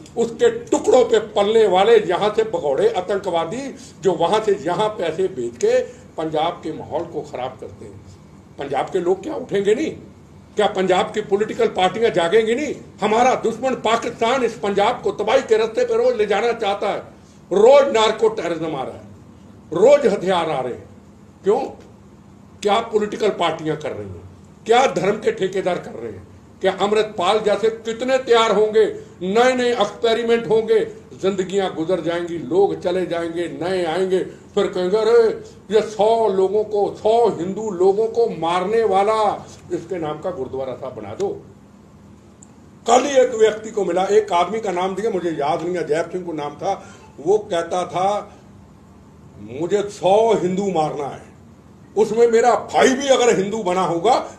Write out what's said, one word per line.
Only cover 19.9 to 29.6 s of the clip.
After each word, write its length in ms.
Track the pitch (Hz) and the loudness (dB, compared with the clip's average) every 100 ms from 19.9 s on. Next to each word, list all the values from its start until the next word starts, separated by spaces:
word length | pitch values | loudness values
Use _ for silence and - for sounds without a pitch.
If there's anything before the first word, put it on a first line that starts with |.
| 285 233 | 6 4
हथियार 360 | 202 180 180 160 | 0 0 0 0
आ 120 | 143 | -4
रहे 120 | 123 | -4
हैं। 160 | 104 - - - - - - | -8 -14 -20 -20 -20 -20 -4
क्यों? 160 | 190 247 - - - - - - - - - - | 0 0 -2 -10 -20 -20 -20 -20 -20 -20 -20 -6
क्या 180 | 202 226 | 0 0
political 500 | 226 214 208 214 208 | 0 -2 -2 0 -2
पार्टियां 480 | - 170 156 156 147 | 0 -2 -2 -4 -6
कर 140 | 127 | -6
रही 160 | 104 98 | -8 -12
हैं? 220 | - - - - - - | -14 -18 -20 -20 -14 2
क्या 200 | 240 269 | 4 4
धर्म 300 | 139 185 226 | 0 -2 0
के 160 | 233 | -2
ठेकेदार 460 | - 185 190 180 175 | -2 -4 -4 -4 -4
कर 140 | - | -8
रहे 200 | 113 113 | -12 -12
हैं? 160 | 101 - - - - | -14 -20 -20 -20 -4
क्या 100 | 190 180 | -2 0
अमृतपाल 580 | 208 214 214 - 175 214 | 0 2 0 0 0 2
जैसे 300 | 202 196 220 | 0 0 0
कितने 480 | 220 226 226 254 262 | -2 -6 -6 0 0
तैयार 380 | 254 233 226 202 | 4 4 4 2
होंगे, 300 | 214 220 196 - - - | 4 4 2 0 -14 -10
नए 340 | 185 220 254 | -2 2 4
नए 160 | 254 | 2